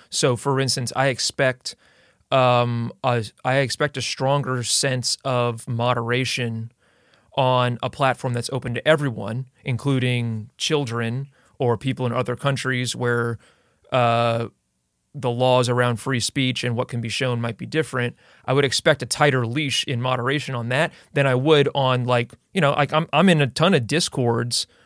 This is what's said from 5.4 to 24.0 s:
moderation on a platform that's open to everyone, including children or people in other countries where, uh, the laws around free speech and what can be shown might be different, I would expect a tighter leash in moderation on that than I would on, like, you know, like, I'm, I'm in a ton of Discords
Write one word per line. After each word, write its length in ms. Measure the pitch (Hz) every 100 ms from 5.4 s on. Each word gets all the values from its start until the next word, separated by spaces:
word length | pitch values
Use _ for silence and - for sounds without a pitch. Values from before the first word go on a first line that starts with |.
| 120 117 -
moderation 1040 | 117 120 120 117 123 127 - 120 113 113 _ _ _ _ _ _ -
on 440 | 131 127 123 120
a 60 | 127
platform 440 | - 135 123 131
that's 160 | 120 -
open 200 | 135 120 120
to 120 | 151
everyone, 600 | 156 143 110 104 117 131 _ -
including 840 | 120 143 135 127 123 117 110 107 -
children 680 | - 156 135 117 117 123 139 _ _ -
or 200 | 127 113
people 280 | 131 127 123
in 80 |
other 220 | 120 127 123
countries 600 | 139 135 131 127 123 123
where, 440 | 123 120 117 113 _ _ _ _ -
uh, 560 | 131 120 117 120 117 117 _ _ _ _ _ _ 147
the 140 | 123
laws 400 | 120 127 127 123
around 280 | 123 123 117
free 220 | - 127
speech 440 | - - 127 123
and 120 | 127 117
what 120 | 123
can 120 | 120
be 80 | 113
shown 300 | - 131 120
might 180 | 117 -
be 80 | 117
different, 500 | 156 151 127 120 - _ _ -
I 80 |
would 120 | 135 135
expect 380 | - - 147
a 20 | 120
tighter 400 | - 147 131 117
leash 380 | 127 147 -
in 180 | - 123
moderation 540 | 127 127 123 143 131 127
on 140 | 117
that 220 | 127 165 - -
than 140 | 147 139
I 80 | 127
would 340 | 143 151 139 -
on, 300 | 131 123 123
like, 280 | 123 120 - _
you 80 | 190
know, 100 | 143
like, 200 | 143 143
I'm, 140 | 156 165
I'm 160 | 143 190
in 120 | 165
a 60 | 139
ton 260 | - 165
of 120 | 170 110
Discords 800 | 151